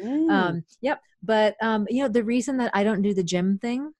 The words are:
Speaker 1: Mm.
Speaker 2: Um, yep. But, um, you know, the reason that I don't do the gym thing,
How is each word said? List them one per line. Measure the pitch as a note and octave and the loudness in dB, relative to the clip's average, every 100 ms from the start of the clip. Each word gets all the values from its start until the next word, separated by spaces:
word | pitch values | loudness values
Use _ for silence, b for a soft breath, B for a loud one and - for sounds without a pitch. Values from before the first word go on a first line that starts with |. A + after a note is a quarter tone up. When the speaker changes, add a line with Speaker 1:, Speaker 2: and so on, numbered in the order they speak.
Speaker 1:
Mm. | G#3+ D4 D#4+ | -6 -2 2
Speaker 2:
Um, | D4+ F3+ E3+ - b | 2 2 -2 -8 b
yep. | B3+ D4 _ _ F3+ | -4 -4 _ _ 0
But, | A3 G#3+ - | 2 2 0
um, | A3+ A3 G3 | -2 0 0
you | B3 | 0
know, | C#4 | 0
the | A3+ G#3+ | 0 0
reason | B3 A#3+ C4 | 0 0 -2
that | A#3 | -2
I | G3 | 0
don't | G3+ G#3 | 0 2
do | G#3 | 0
the | G3 | 0
gym | E3+ F3+ F#3 G3 | 0 0 0 0
thing, | A#3 B3 D4+ - | -2 -6 -8 -12